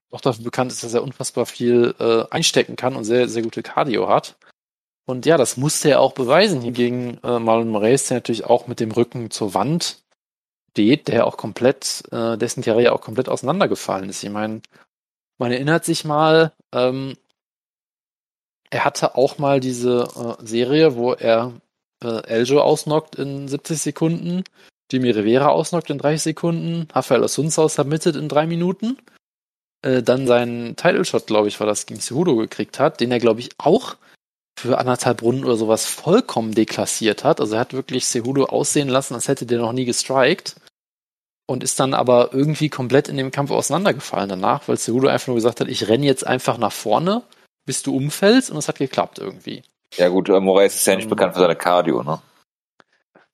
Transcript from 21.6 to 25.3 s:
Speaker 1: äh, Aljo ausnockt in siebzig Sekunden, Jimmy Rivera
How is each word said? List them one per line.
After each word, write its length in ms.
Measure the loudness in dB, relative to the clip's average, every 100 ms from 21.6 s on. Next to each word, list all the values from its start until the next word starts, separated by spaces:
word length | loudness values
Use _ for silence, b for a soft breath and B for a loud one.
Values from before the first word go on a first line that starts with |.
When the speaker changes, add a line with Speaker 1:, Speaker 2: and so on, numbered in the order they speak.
| _ _ _ _
Speaker 1:
äh, 40 | -8
Aljo 540 | -8 -2 -2 2 4
ausnockt 540 | 4 2 0 -2 -2 -10
in 320 | -8 -8 -8
siebzig 340 | -8 -6 -4
Sekunden, 640 | -4 -2 -2 -2 -4 -6 -6 b b _ _
Jimmy 180 | 0 2
Rivera 380 | 2 2